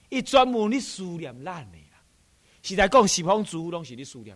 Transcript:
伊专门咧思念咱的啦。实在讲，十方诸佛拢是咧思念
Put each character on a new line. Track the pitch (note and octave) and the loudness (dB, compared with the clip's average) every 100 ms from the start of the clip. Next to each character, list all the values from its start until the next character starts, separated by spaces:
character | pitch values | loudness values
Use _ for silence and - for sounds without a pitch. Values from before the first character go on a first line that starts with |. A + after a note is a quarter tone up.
| _ | _
伊 | C4 | -6
专 | - C4+ B3+ | 2 4 4
门 | A#3+ G#3+ | 2 0
咧 | C4 | -2
思 | - - | -4 -10
念 | F#3 E3+ C3+ B2 | -12 -12 -14 -14
咱 | D#3 F3 G#2+ | -14 -14 -16
的 | E2 | -20
啦。 | D2+ _ _ _ _ _ _ _ | -20 _ _ _ _ _ _ _
实 | - F#3+ | -4 2
在 | G3 | 6
讲， | C4 G3+ | 6 6
十 | - | 4
方 | E3 G#3+ | 2 0
诸 | G3+ E3 E3 | 0 -6 -6
佛 | |
拢 | E3+ C#3 | -8 -10
是 | |
咧 | A#2+ | -14
思 | C#3 B2+ | -16 -18
念 | G#2+ | -18